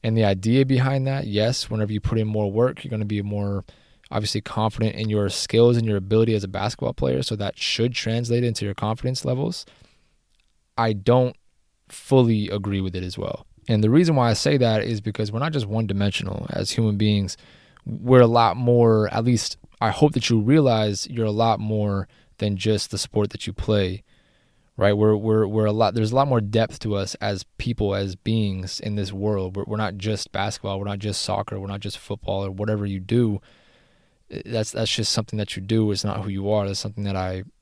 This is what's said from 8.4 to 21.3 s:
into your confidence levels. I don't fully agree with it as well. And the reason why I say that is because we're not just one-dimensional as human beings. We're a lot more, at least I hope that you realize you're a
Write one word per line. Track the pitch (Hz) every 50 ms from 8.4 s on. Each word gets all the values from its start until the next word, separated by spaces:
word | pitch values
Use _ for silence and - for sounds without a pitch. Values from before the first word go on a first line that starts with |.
| 123
into | 120 110 - 110
your | 101 98
confidence | - - 107 113 - - 127 131 131 -
levels. | - 127 127 143 180 180 - - - _ _ - _ _ _ _ _ _ _ _ _ _ _ _ _ _ _ _ _ _ -
I | 117 113
don't | 110 101 98 113 120 127 127 127 - _ _ _ _ _ _ _ _ _ _ _
fully | - - - - 135 131 127 113 113 107 104 -
agree | 98 101 95 101 101 98
with | 95 95 87
it | 92
as | 92 90 90 -
well. | - - - - - _ _ _ _
And | - 117 104
the | 107 107
reason | 120 156 180 165 160
why | 135 123 117
I | 110
say | - - 143 151 135
that | 123 113 110 107 104
is | - 117 104
because | 101 110 101 - 107 104
we're | 107 113
not | 139 160
just | 160 143 110
one-dimensional | 101 107 113 113 101 98 98 101 101 95 - - 101 - - - -
as | - - - -
human | - - 113 110 104
beings. | 101 107 107 104 101 98 92 - - - - - - _ _ _ - _
We're | - 113 - 104 123 127 127
a | 123 117
lot | 117 117 117 107 87
more, | 120 127 120 120 120 117 113 110 107 107 104
at | - 113 113
least | 123 123 110 - - - - - - - _
I | 113 110
hope | 101 - - 151
that | - 127 113 -
you | 120 110
realize | 104 113 143 160 147 131 117 110 107 107 101 98 - -
you're | 120 117 113
a | 107